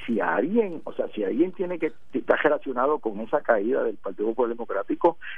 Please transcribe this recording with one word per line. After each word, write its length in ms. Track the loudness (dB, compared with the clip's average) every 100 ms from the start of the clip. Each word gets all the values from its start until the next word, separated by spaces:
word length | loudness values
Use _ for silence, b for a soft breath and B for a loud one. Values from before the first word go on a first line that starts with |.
| 0
si 140 | 0
alguien, 640 | 2 2 2 2 2 -2
o 100 | -6
sea, 140 | -6 -4 -2
si 80 |
alguien 280 | 0 2 2
tiene 280 | 0 -4 -2
que, 120 | -4 -4 -6
está 220 | -2 2 4
relacionado 640 | 4 2 0 0 2 2
con 200 | -2 -4
esa 200 | -2 0
caída 420 | 2 2 2 0
del 120 | 0 -4
Partido 320 | -6 -2 -2
Popular 220 | 2 0
Democrático 680 | -2 -4 -4 -2 2 2 2 B